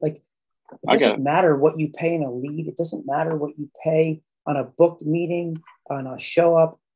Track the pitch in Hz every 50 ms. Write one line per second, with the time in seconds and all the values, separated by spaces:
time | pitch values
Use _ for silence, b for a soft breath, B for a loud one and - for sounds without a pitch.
0 | 156 156 151 - _ _ _ _ _ _ _ _ _ - - - - - - -
1 | 143 107 104 - 135 143 156 180 190 165 147 139 143 160 156 160 156 147 - -
2 | 170 165 170 165 147 127 120 123 131 147 147 165 160 - - - 170 160 - 151
3 | 143 135 139 147 160 165 160 151 147 147 - - 143 - _ - - 160 160 160
4 | 160 160 156 156 _ _ _ _ _ 151 147 139 127 123 - - 170 170 165 -
5 | - 151 160 170 175 160 175 175 175 170 160 160 b b b b _ - 139 135
6 | 131 131 127 - - - - 170 170 170 170 165 160 160 - _ _ _ _